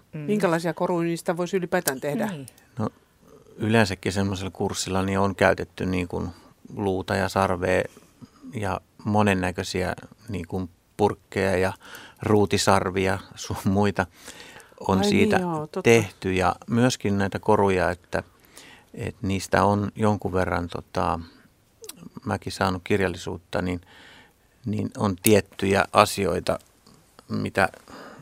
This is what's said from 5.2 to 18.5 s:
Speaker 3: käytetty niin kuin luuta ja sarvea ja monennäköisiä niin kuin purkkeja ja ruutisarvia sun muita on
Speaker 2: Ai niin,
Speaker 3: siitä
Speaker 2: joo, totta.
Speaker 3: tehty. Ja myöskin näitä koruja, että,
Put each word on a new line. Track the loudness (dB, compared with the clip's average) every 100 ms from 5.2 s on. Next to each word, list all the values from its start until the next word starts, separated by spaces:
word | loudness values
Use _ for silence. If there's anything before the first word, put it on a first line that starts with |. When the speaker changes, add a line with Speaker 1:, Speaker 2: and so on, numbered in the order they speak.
| 0
Speaker 3:
käytetty | 4 4 4 -2 -6 -2
niin | -2 -2
kuin | -4 -6 -10 -20 _ -16 -4
luuta | -2 -2 -2 -2
ja | 0
sarvea | 2 2 0 2 0 0 -8 -20 _ -20 _ -12
ja | -8 -4 -6 -8 _
monennäköisiä | 0 2 4 4 0 -4 -4 -2 -2 -4 -12 -20 -10
niin | -8 -6
kuin | -6 -6 _ _ 0
purkkeja | 0 0 _ -2 0 2
ja | 0 -2 -16 -20 -20 -8
ruutisarvia | 2 4 4 2 4 4 2 0 0 -2 -6
sun | -16 -10 -4
muita | 0 2 2 2 -2 -4 -20 -20 -20 -20 -20 -10 0
on | 2
Speaker 2:
Ai |
niin, | 4
Speaker 3:
siitä | 4 4 4
Speaker 2:
joo, | 2 -4
totta. | -6 0
Speaker 3:
tehty. | 4 6 4 -4 -2
Ja | 2 2 0 -2
myöskin | 2 2 2 -2 0
näitä | 0 -2
koruja, | 2 4 4 4 2
että, | -2 _ -6 -6 _ _